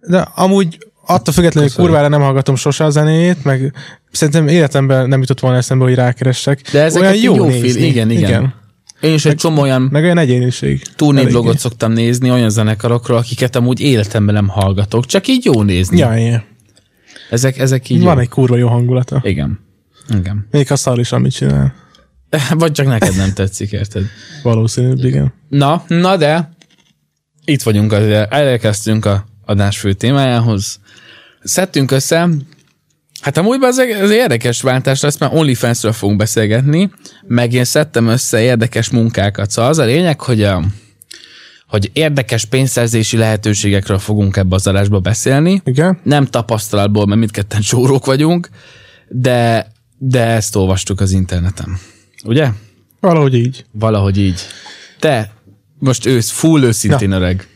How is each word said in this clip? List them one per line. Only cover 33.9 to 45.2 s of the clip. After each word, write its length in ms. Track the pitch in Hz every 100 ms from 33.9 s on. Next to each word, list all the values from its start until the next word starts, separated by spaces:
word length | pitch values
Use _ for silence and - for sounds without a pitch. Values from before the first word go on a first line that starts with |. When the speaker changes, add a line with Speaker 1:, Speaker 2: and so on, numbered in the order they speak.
| 214 202
Speaker 2:
érdekes 520 | 214 247 117 123 120
váltás 400 | 131 127 127 135
lesz, 160 | 147 143
mert 160 | 147
OnlyFans-ről 580 | 151 156 120 120 117 110
fogunk 260 | 110 101 104
beszélgetni, 720 | 107 - 107 110 139 156 196 - - - -
meg 260 | 120 120
én 100 | 123
szedtem 440 | 123 151 151 123 117
össze 340 | 120 - 113
érdekes 480 | 117 123 117 - 113
munkákat. 600 | 120 113 113 98 98 101
Szóval 180 | - 120
az 60 | 160
a 60 |
lényeg, 380 | 117 139 180 147
hogy 220 | - 117
a, 200 | 104 92 87 101 _ _ _ - - - - _ _
hogy 220 | 107 98
érdekes 520 | - 156 139 123 117 107
pénzszerzési 720 | 131 135 - 117 113 107 113
lehetőségekről 800 | 110 107 107 101 104 98 98 98
fogunk 380 | - 107 101 95
ebbe 180 | 92 92
az 120 | 98
adásba 320 | 98 101 104
beszélni. 600 | 92 110